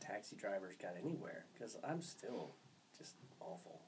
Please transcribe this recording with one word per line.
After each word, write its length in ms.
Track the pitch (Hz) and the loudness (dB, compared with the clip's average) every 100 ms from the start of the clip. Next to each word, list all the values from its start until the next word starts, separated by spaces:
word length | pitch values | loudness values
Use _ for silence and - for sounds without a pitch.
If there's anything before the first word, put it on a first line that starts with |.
taxi 340 | - 104 - | 0 0 0
drivers 420 | 98 101 95 92 92 | 0 4 4 2 -2
got 200 | 92 87 | 0 2
anywhere. 500 | 156 160 - - - - | 4 4 2 -2 -6 -4
'Cause 200 | 113 - | -4 0
I'm 180 | 147 170 | 2 2
still 540 | 170 - - 107 78 - - - - - | 2 -2 0 2 0 -4 -16 -20 -18 -12
just 160 | - - - - | -10 -10 -14 -6
awful 400 | - - - - | -4 -4 -6 -10